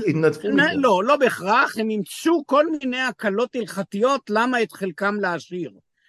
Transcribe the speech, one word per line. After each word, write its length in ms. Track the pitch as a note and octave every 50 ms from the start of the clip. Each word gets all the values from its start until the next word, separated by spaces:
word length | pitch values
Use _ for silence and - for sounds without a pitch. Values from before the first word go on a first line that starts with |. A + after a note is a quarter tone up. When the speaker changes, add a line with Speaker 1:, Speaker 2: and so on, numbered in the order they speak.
| A3
Speaker 1:
יתנדפו 420 | F#3 D3 D#3 D#3+ D#3 D3 - - G3+
Speaker 2:
לא, 60 | C#4
Speaker 1:
מפה. 200 | C#4 C#4+ D#4+ -
Speaker 2:
לא, 300 | C#4+ C4+ B3 F#3+ F3+ G3
לא 120 | B3 D4
בהכרח, 600 | C#4+ C4 A3 D#3+ D3+ E3 F#3+ A3 B3+ C#4+ - - A3+
הם 120 | A3 A3
ימצאו 560 | A3 G#3+ F#3 - - - - D#4+ E4+ E4 -
כל 180 | - - C#4+ D4+ E4
מיני 300 | D#4+ D4 C4+ B3+ B3 B3+
הקלות 540 | C4 B3+ G#3 - - G#3 F#3+ G#3 B3 A#3+ -
הלכתיות, 760 | B3+ G#3+ D#3 E3 G3 G3 - - G3+ A3 C4 C#4 C4 - -
למה 320 | G#3 G#3+ A#3 B3+ B3+ A#3+ A3
את 100 | - -
חלקם 420 | - G3 F#3+ D#3 - G3 G3+ G#3 G#3
להשאיר. 520 | G3 F3+ F3 D3+ - - F3 F3+ E3 B2 G2 - _ _ _ _ _